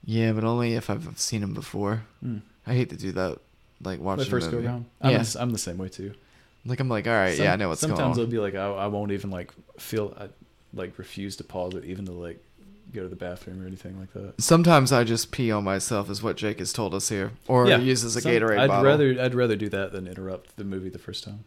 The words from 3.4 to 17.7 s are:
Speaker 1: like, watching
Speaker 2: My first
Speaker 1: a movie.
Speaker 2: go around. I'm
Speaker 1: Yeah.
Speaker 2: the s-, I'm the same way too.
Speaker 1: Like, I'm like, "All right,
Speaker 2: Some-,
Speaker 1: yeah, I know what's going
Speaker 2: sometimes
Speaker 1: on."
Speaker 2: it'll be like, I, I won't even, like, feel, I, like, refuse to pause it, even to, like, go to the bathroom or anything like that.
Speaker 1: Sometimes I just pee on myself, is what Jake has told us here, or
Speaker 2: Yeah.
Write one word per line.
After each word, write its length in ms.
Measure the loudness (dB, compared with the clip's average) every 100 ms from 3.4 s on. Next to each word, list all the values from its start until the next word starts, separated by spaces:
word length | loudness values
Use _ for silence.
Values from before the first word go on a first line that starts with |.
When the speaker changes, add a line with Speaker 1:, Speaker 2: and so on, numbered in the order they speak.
| _ _ _ _
Speaker 1:
like, 180 | -8 -6
watching 240 | -4 -2 0
Speaker 2:
My 40 |
first 180 | 0 0
Speaker 1:
a 20 |
movie. 120 | -2
Speaker 2:
go 60 | -2
around. 160 | -4 -10 _
I'm 100 | 2
Speaker 1:
Yeah. 60 | 4
Speaker 2:
the 40 |
s-, 140 | 2 -2
I'm 160 | -2
the 60 | -2
same 180 | -4 -6
way 120 | -8
too. 240 | -8 -12 -12 _ _ _ _ -8
Speaker 1:
Like, 140 | -2
I'm 100 | 0
like, 180 | 0 2
"All 60 |
right, 220 | 4 4 4
Speaker 2:
Some-, 100 | 4
Speaker 1:
yeah, 80 |
I 20 | 4
know 120 | 0
what's 120 | 0
going 140 | 0 2
Speaker 2:
sometimes 220 | 2 2
Speaker 1:
on." 60 |
Speaker 2:
it'll 80 | 0
be 80 | 0
like, 160 | 0 -2
I, 100 | -2
I 200 | -2 -2
won't 240 | -2 -2
even, 180 | -4 -4
like, 220 | -8 -10 -16 -20 -18
feel, 360 | -6 -4 -4 -8
I, 80 | -16 -18 -20 _ _
like, 240 | -10 -10 -10
refuse 380 | -14 -8 -8 -8
to 60 |
pause 300 | -10 -6 -6 -6
it, 100 | -8
even 200 | -8 -8
to, 60 |
like, 320 | -10 -10 -12 _ _ -20 -20 -16
go 80 | -10
to 40 | -10
the 60 | -8
bathroom 460 | -10 -10 -12 -12
or 20 | -12
anything 320 | -12 -14 -14
like 140 | -14
that. 260 | -12 -12 -4
Speaker 1:
Sometimes 500 | 4 6 8 8 8
I 120 | 4
just 280 | 4 0 -2
pee 200 | -2 0
on 120 | 0
myself, 460 | 0 -2 0 -2 -4
is 120 | -4
what 140 | -4 -2
Jake 220 | -4 -4
has 120 | -6
told 200 | -4 -2
us 160 | -2 -2
here, 220 | -2 -4 -6 2
or 200 | 4
Speaker 2:
Yeah. 120 | 8